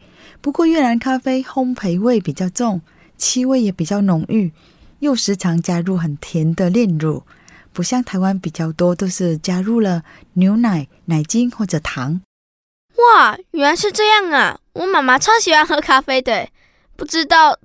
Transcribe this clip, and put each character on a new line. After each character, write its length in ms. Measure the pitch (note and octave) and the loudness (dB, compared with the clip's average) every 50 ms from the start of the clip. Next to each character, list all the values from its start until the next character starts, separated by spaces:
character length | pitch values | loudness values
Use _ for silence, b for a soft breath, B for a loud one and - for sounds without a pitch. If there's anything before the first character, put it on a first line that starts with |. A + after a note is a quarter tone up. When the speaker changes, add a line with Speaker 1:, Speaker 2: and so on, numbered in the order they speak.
| b b b b b b b b | b b b b b b b b
Speaker 1:
不 100 | - C#4+ | -8 -4
过 140 | C#4 - E4 | -2 0 2
越 160 | D#4+ E4 D#4+ | 2 2 2
南 160 | C4+ A#3+ A#3 A#3 | 2 2 0 0
咖 180 | - C4 C4 | 0 -2 -2
啡 240 | B3+ - C4 C4 C4 | -2 -2 -2 -2 -2
烘 320 | C4 - - C4+ B3+ B3+ B3 | -4 -4 -4 -4 -2 -2 -4
焙 260 | - - F3+ E3+ F3+ | -4 -4 -2 -2 0
味 200 | G#3+ B3 B3 G#3+ | 0 2 0 0
比 120 | - D#3+ C#3 | 0 -4 -4
较 160 | - F#3 F3+ | -4 -6 -4
重， 320 | - - A#3+ A3+ F#3+ E3 b b b b b b b | -2 -2 -2 -2 -2 -4 b b b b b b b
气 280 | - - - - B3+ B3+ | -6 -4 -2 -2 0 0
味 160 | C4 C4+ B3+ | 2 2 2
也 100 | A3+ G3+ | 2 0
比 120 | F#3 - E3 | -2 -2 -4
较 180 | - G3+ G#3 | -2 0 0
浓 220 | G3+ F#3+ F3 D#3+ - | 2 2 2 0 0
郁， 240 | - - A3 F#3+ D#3+ b b b b b b b b b b | 0 0 0 0 -2 b b b b b b b b b b
又 160 | C#4+ D4 C4 | -2 -2 -2
时 200 | A3+ - - G3+ | 0 -2 -2 -2
常 260 | F#3 - F3 E3 E3+ | -2 -2 0 0 0
加 180 | E3 - F3 E3+ | 0 -2 -2 -2
入 180 | E3+ F#3+ F#3+ | -2 -2 -2
很 180 | F3 E3 D#3 C#3+ | -2 -2 -4 -6
甜 360 | - - - - E3 D#3 D#3+ E3 | -8 -8 -6 -4 -2 0 0 0
的 160 | - F#3+ F3 | 0 0 0
炼 280 | F3+ A#3 A#3+ G3 E3 | 2 2 0 0 0
乳， 260 | D3+ D#3+ D#3 D3 - b b b b b b b b b b - | -2 -2 -4 -4 -6 b b b b b b b b b b -8
不 80 | - | -6
像 220 | F3 - B3+ B3+ A#3+ | -4 -2 -2 -2 -2
台 160 | - - F#3 | -2 -2 -2
湾 200 | F#3 F#3+ G3 F#3+ | 0 0 -2 -2
比 100 | - E3+ | -6 -8
较 200 | - - D#3+ D#3+ | -6 -6 -6 -6
多 220 | D#3 - F3 F3 F3 | -2 0 0 0 0
都 140 | - G3 | 0 -4
是 300 | F#3 - - F#3 E3+ D#3+ | -4 -4 -2 -2 -2 -2
加 220 | D#3 - F#3+ F3+ F3+ | -2 -4 -4 -2 -2
入 200 | F#3 G#3+ A#3 A#3 | -2 0 0 0
了 240 | G#3+ F#3+ F3 E3 b b b b b b - | 2 0 0 -2 b b b b b b 0
牛 240 | F3 F#3 F#3+ G#3 | 2 2 2 2
奶、 300 | A3+ A#3+ A3+ F#3+ D#3 C3+ - _ _ _ | 2 2 2 0 -2 -4 -6 _ _ _
奶 180 | - D#3+ D3+ D3+ | -2 -2 -2 0
精 260 | - - A#3 B3 B3 | 0 0 0 0 0
或 160 | - - G#3+ | -2 -4 -4
者 140 | F#3 - D3 | -2 -2 -4
糖。 420 | - - - C3+ B2 C#3 E3 F#3 - _ _ _ _ _ _ _ _ _ _ _ _ _ _ | -4 -6 -6 -6 -4 -4 -4 -6 -8 _ _ _ _ _ _ _ _ _ _ _ _ _ _
Speaker 2:
哇， 400 | - A#4+ A#4 A4+ F4+ B3+ A3 G#3 F4+ - _ | 4 6 6 6 6 6 4 0 -4 -10 _
原 200 | - D4+ C#4 C#4+ | -2 0 2 2
来 40 | E4+ | 2
是 160 | - - G#4 | 0 -2 -2
这 160 | F4+ - G#4+ | 0 0 2
样 240 | G#4+ G#4+ G#4+ G4 E4+ | 4 4 2 2 0
啊！ 280 | D4+ C4 G#3+ E3 - - _ _ - | 0 0 0 0 -2 -8 _ _ -10
我 120 | - E4+ | -8 -4
妈 160 | F#4+ G4 E4+ | -2 0 0
妈 160 | C4+ C4 - | 2 2 2
超 140 | C#4 - - A4+ A4+ | 2 4 2 2 2
喜 120 | G#4+ F4+ | 2 2
欢 140 | D#4 D4+ D#4 | 2 2 2
喝 160 | - D#4+ D4 | 2 0 -2
咖 180 | D4 - C4+ C4 | 0 2 2 2
啡 220 | C4+ - C4 C4 | 2 0 -2 -2
的， 280 | B3+ B3+ A3 F3+ - - _ _ _ _ _ _ _ _ _ | 0 -2 -2 -4 -4 -8 _ _ _ _ _ _ _ _ _
不 80 | - - | -14 -12
知 200 | - - E4 D#4+ | -6 -4 -4 0
道 320 | D4 E4+ D#4+ D#4 D4 - - | 4 4 6 6 6 4 0